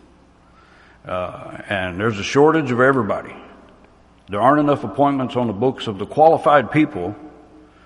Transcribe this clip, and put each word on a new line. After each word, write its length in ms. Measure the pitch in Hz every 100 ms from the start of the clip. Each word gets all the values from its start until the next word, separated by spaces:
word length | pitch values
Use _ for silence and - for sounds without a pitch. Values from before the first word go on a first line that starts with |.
| _ _ _ _ _ _ _ _ _ _ -
Uh, 560 | 92 90 - - - -
and 300 | 101 92 87
there's 200 | 113 101
a 40 |
shortage 480 | 98 139 151 160 131
of 100 | 120
everybody. 540 | 131 135 101 87 - - - - - _ _ _ _ _ -
There 120 | 98
aren't 200 | 123 151
enough 240 | 147 139
appointments 520 | 113 127 143 139 127 123
on 100 | 120
the 60 |
books 340 | 98 131 127 -
of 120 | 95
the 80 | 101
qualified 640 | 143 160 180 156 147 110
people 460 | 151 147 90 87 - - - - - - _